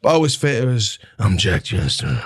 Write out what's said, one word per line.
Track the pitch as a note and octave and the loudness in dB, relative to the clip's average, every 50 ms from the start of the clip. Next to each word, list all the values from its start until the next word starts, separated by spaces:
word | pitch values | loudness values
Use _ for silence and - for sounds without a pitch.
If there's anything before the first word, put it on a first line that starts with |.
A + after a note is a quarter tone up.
but | _ - | _ 4
I | D#3 | 2
always | E3 D#3+ D3+ C3 | 4 4 2 0
felt | - - D3 C#3+ A#2 B2 | 0 -2 -2 0 0 0
it | |
was, | B2+ B2 A#2+ G#2+ G#2 - - _ - _ | 0 0 0 0 -2 -6 -8 _ -20 _
I'm | _ A2 G#2 F#2+ | _ 0 2 2
Jack | F2 - F#2+ F2+ - - | 2 2 0 0 0 -2
Jester | - - F#2+ - C2+ - - - - C3+ A#2+ - | -4 -4 -2 -2 -2 -2 -4 -4 -2 -4 -4 -4